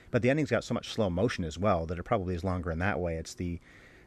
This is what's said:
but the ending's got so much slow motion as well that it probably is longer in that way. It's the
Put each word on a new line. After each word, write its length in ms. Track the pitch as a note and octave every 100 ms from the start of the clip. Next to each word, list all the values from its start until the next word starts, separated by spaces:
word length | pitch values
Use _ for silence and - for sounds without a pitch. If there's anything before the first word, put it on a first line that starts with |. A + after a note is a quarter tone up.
| -
but 100 | B2
the 80 | A#2
ending's 200 | C#3+ D3
got 120 | A2 -
so 80 |
much 180 | A#2 -
slow 160 | - G#2
motion 340 | F2 A#2 - E2+
as 120 | D#2
well 280 | G2+ F2+ E2
that 100 | E2+
it 40 |
probably 320 | F2 A#2 F2+ F2+
is 80 |
longer 280 | F#2 F2+ E2+
in 80 | D#2+
that 200 | F#2 D#2
way. 160 | F2 E2
It's 180 | D#2+ -
the 240 | F2+ E2+ - - - -